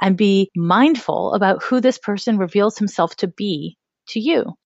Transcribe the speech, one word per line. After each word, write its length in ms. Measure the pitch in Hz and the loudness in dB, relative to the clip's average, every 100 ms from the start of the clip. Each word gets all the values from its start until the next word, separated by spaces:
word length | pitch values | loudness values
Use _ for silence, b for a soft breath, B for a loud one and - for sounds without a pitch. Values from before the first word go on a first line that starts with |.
and 140 | 196 185 | 0 2
be 340 | 202 196 190 175 | 4 2 0 -2
mindful 800 | 170 202 294 247 - - 92 | 2 4 4 2 -2 -4 -2
about 280 | 185 196 - | 0 0 0
who 180 | - 254 | 0 0
this 160 | 254 - | 0 0
person 400 | - 202 240 208 | -4 -4 -2 -2
reveals 400 | 175 202 208 - | 0 0 0 0
himself 380 | 202 - 170 - | -4 -2 -4 -2
to 100 | 185 | -8
be 500 | - 202 151 165 - _ _ - | -6 -6 -6 -8 -14 _ _ -10
to 100 | 226 | -4
you. 360 | 262 320 - - | 0 0 -2 -10